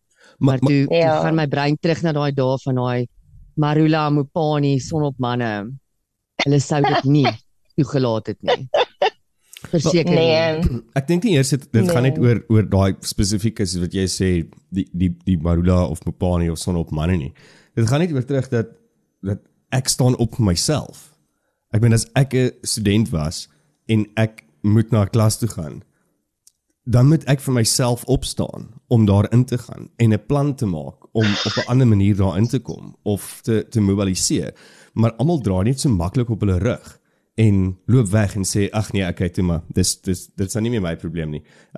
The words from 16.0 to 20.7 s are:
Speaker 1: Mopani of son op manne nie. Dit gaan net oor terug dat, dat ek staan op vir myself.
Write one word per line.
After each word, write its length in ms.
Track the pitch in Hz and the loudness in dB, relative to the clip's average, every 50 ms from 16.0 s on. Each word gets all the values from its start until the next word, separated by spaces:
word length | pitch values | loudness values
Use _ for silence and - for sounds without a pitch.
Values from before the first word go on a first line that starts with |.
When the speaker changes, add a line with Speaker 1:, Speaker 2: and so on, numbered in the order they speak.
| - | -6
Speaker 1:
Mopani 420 | 85 80 - 98 90 90 85 85 85 | -8 -8 -4 -2 -2 0 0 0 -2
of 80 | 82 76 | -4 -4
son 180 | - 95 90 | -4 -4 -4
op 140 | 85 80 - | -4 -4 -4
manne 260 | 76 76 78 87 92 87 | -4 -4 -2 0 0 0
nie. 140 | 67 67 - _ - - - _ _ _ - | -2 -6 -12 _ -20 -20 -20 _ _ _ -4
Dit 140 | 117 113 107 | -2 -2 0
gaan 120 | 131 147 | 0 0
net 120 | 170 180 151 | 0 0 -2
oor 120 | 131 113 | -4 -4
terug 240 | - 143 135 123 - | -2 -2 -4 -2 -2
dat, 220 | 123 117 110 - - _ _ _ _ _ _ _ _ _ - | -2 -4 -4 -4 -8 _ _ _ _ _ _ _ _ _ -6
dat 200 | 95 101 - _ _ _ _ _ - - | -6 -6 -6 _ _ _ _ _ -6 -4
ek 160 | 131 - - | -4 -2 -2
staan 280 | - - 127 127 127 | 0 0 2 2 2
op 200 | - 120 113 - | 2 0 -2 0
vir 80 | - 113 | 0 2
myself. 640 | 101 85 82 - - | 2 2 0 0 -2